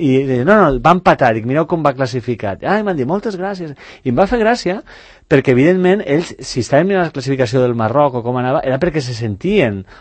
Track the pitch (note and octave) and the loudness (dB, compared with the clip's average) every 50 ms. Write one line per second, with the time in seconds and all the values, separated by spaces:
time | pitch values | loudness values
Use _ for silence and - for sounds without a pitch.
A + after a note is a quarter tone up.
0 | E3 C#3 C3 C3 C3+ C3+ B2+ B2 B2 E3+ G#3+ G#3+ F#3 D3+ C3+ B2 A#2 D#3 F3 F#3 | 2 2 2 2 2 0 0 0 2 4 4 4 4 4 2 2 2 2 2 4
1 | - F#3 D#3 - C#3+ A#2+ A2 A2 G#2+ A#2+ C3+ D#3 E3 - F3+ E3 D3+ C#3+ C3 C3 | 4 2 2 4 2 2 2 0 -2 -2 0 0 0 0 -2 0 0 0 0 -2
2 | C3+ B2 B2 B2+ G#2+ B2 A#2+ - - G2+ F#2+ E2+ - D3 F#3+ G#3+ G#3+ G3+ F#3 D3 | -2 -4 -4 -4 -4 -4 -6 -4 -4 -6 -6 -6 -4 -2 -2 -2 -2 -2 -2 -2
3 | B2 C3 F3 G#3 - A#3 G3 F3 F#3 G3 G3+ F3+ E3+ D#3 C#3 - - - - - | -2 -2 -2 -4 -4 -6 -6 -6 -6 -8 -8 -8 -10 -12 -12 -14 -18 -20 -18 -8
4 | - C3 A#2+ C#3 F#3+ G3 B3 A#3+ G#3+ A3 B3 A#3 - F3+ F3+ A#3 - - - - | -6 -2 0 0 0 0 0 0 2 0 0 0 -2 -4 -4 -4 -8 -14 -20 -20
5 | - - - - _ - - C3+ C3 C3 B2+ A#2+ C#3 E3+ F#3 F#3 F3+ F3+ F#3+ G#3 | -20 -20 -20 -20 _ 0 2 2 4 4 4 4 4 4 4 4 4 2 2 2
6 | - - C#3+ E3 - - - - C3 - - B2+ A#2 - C#3+ C#3+ F3 F#3+ G3+ F#3 | 0 0 -2 -2 -2 -4 -10 -14 -14 -8 -6 -6 -2 0 2 2 2 2 2 0
7 | F3 D#3 - C#3 B2 C3+ C#3 C3 C3 A2+ B2 C3 B2+ B2 A#2+ A#2 A2+ G#2+ A#2 C#3+ | 0 -2 -4 -6 -4 -2 -2 0 0 0 0 2 2 0 0 0 -2 0 2 2
8 | D3 C#3+ B2 A#2+ A2 A#2+ B2+ B2 B2 B2+ C3+ D#3 - C3+ C3 - - F3 C#3+ D#3 | 2 2 0 -2 -4 -4 -4 -2 -2 -2 -2 -2 -2 -2 -2 -2 -2 -2 -2 -4
9 | C3 B2 B2 A2 A#2+ A2 G2+ F#2+ - F3+ G#3+ G#3 D3 A2+ G2+ F#2+ F#2 - - - | -4 -6 -6 -6 -6 -6 -6 -4 -4 0 0 2 2 0 -2 -4 -8 -12 -18 -20